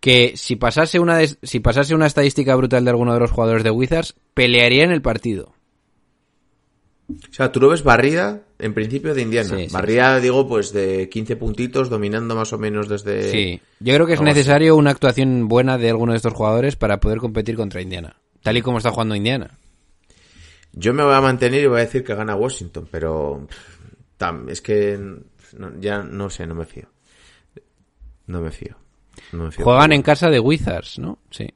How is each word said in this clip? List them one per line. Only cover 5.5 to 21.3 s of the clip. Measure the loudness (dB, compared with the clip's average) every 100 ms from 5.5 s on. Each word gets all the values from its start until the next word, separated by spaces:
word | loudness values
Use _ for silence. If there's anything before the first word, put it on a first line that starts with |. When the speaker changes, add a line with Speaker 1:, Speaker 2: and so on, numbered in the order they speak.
| _ _ _ _ _ _ _ _ _ _ _ _ _ _ _ _
Speaker 2:
O | -18 -16
sea, | -4 -2
tú | 4
lo | 4
ves | 4
barrida, | 4 4 4 0 -4 -6 _ _
en | -8
principio, | -6 -4 -6 -4
de | -4
Indiana. | -2 -2 -2
Speaker 1:
Sí, | -6 -6
sí, |
Speaker 2:
Barrida, | -4 0 4 4 4
Speaker 1:
sí. |
Speaker 2:
digo, | 2 2 0
pues | -2 -2
de | -2 -2 -2 -4
quince | -8 -8 -6
puntitos, | -6 -6 -4 -2 -2
dominando | -2 -4 -4 -4
más | -4 -4
o | -4
menos | -4 -4 -4
desde | -6 -4 -4 -2
Speaker 1:
Sí, | -2 -2 -6 _ _
yo | 0
creo | 2 4
que |
es | 4
Speaker 2:
algo | 4
así. | 4
Speaker 1:
necesario | 4 4 6 6
una | 6
actuación | 4 0 2 0 0 2
buena | 2 2 0
de | 0
alguno | 0 0
de | 0
estos | -2
jugadores | -2 0 0 0 -2
para | -2 0
poder | -2 -2
competir | -4 -6 -6 -6
contra | -6 -8
Indiana, | -10 -10 -12 _ _ _
tal | -2 -2
y |
como | 0 -2
está | -2
jugando | -2 -2
Indiana. | -2 -2 -2 -6 _ _ _ _ _ _ _ _ _ -20 _ _
Speaker 2:
Yo | -6 -2
me | 0
voy | 4
a | 4
mantener | 4